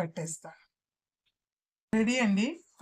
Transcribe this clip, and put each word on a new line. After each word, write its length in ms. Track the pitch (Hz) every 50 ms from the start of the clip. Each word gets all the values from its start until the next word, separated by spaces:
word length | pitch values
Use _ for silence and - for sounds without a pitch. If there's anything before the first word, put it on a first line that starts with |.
పట్టేస్తా. 500 | 175 165 - 175 160 165 160 - - 160 - - _ _ _ _ _ _ _ _ _ _ _ _ _ _ _ _ _ _ _ _ _ _ _ _ _ _ - 220
రెడీ 180 | 226 220 247 254 240
అండి 220 | 208 196 196 220 269 339 - - _ _ -